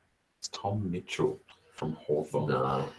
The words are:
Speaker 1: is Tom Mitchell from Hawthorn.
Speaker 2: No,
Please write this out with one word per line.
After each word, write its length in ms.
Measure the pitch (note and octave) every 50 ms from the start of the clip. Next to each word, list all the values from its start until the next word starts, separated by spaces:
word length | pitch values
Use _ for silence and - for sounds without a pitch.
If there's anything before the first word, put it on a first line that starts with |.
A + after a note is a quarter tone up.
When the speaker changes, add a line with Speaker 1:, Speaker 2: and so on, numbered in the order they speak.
| _ _ _ _ _ _ _ -
Speaker 1:
is 80 | - -
Tom 400 | - - - G2+ G2+ G#2+ F#2+ F2
Mitchell 480 | F2 F2+ - - - - - - - - - - - _ _ - -
from 200 | - - D#2+ D#2
Hawthorn. 540 | - - - D2+ D#2 D#2+ - - D2 D2 D2
Speaker 2:
No, 360 | C#2 C2 C2 C2+ C2+ C2+ C#2 - -